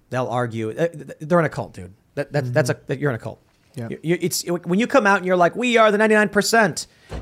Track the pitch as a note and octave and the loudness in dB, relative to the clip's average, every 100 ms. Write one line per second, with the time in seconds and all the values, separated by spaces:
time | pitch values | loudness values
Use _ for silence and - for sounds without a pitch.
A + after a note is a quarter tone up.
0 | _ B2 A#2 A#2+ B2 A2+ A2 A#2+ E3+ D#3 | _ -4 -2 -2 -2 -4 -6 -2 -4 -4
1 | C3+ - D3+ F3 D3+ - F#2 - F2+ - | -16 -14 0 2 2 -4 -10 -12 -18 -20
2 | _ - C#3+ C#3+ B2+ C3+ C3+ D3 - C3+ | _ -10 -4 -4 0 0 0 -2 -6 -4
3 | C#3+ A2+ A2+ - _ _ _ - A2+ - | -4 -4 -8 -16 _ _ _ -12 -10 -8
4 | D3+ F3 F3 - - F3 E3+ F#3 A#3+ C#4 | -4 -2 -2 -4 -4 -6 -2 0 2 2
5 | G#3 G3 F3+ F#3 E3+ F#3 B3 A3+ A3 G3+ | 4 2 2 2 2 2 2 4 4 4
6 | A3 G#3+ G#3 G#3 G3 A#3 G3+ - - _ | 4 4 4 0 2 2 2 0 -10 _
7 | - - | -14 -6